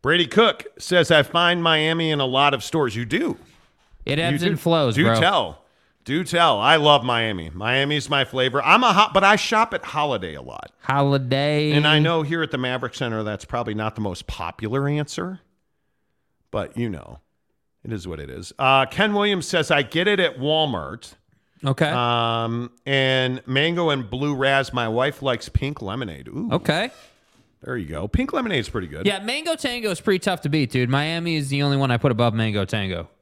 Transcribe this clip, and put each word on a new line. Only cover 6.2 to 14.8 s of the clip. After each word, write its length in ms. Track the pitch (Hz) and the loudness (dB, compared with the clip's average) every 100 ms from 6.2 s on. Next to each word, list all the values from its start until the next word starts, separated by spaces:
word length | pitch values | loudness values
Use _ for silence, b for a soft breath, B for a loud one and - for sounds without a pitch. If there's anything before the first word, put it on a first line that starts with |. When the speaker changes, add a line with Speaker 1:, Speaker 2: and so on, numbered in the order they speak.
Speaker 1:
tell. 360 | 170 170 165 107 | 0 4 4 6
I 180 | 117 160 | 6 6
love 260 | 147 143 | 6 6
Miami. 480 | 123 117 113 95 80 | 4 0 0 -4 -8
Miami's 560 | 85 107 131 143 147 127 | -6 -2 0 0 -2 -2
my 160 | 143 135 | -2 -2
flavor. 340 | 131 131 131 | 0 0 0
I'm 200 | 135 202 | 4 6
a 80 | 247 | 6
ho-, 200 | 190 220 | 4 4
but 100 | 180 | 4
I 120 | 196 208 | 4 4
shop 400 | - 220 220 190 | 2 0 0 -2
at 100 | - | -6
Holiday 480 | 156 147 117 90 | -4 -2 -2 -6
a 80 | 71 | -10
lot. 300 | 62 50 - _ | -12 -14 -16 _
Speaker 2:
Holiday. 920 | - 139 139 139 127 135 147 151 151 | -2 2 4 2 0 -2 0 0 2
Speaker 1:
And 120 | 147 151 | 2 4
I 120 | 151 | 4
know 240 | 156 170 | 4 2
here 180 | 147 165 | 0 -2
at 80 | 156 | -4
the 80 | 135 | -4
Maverick 380 | 127 127 123 - | -4 -4 -6 -6
Center, 260 | 123 110 | -4 -2
that's 240 | 107 104 - | -4 -6 -6
probably 300 | 120 110 107 | -6 -4 -4
not 180 | 110 | -4
the 80 | 107 | -4
most 240 | 104 87 - | -6 -6 -10
popular 600 | - 85 - 107 131 | -10 -10 -8 -4 -2